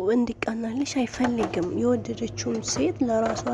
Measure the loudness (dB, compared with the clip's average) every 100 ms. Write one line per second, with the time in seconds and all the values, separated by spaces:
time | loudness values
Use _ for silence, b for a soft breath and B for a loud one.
0 | 4 4 2 0 -4 -2 -2 -2 -2 0
1 | 0 0 0 2 0 0 -2 2 2 2
2 | 0 -4 -6 -4 -4 -4 -2 0 0 2
3 | 2 2 2 0 -2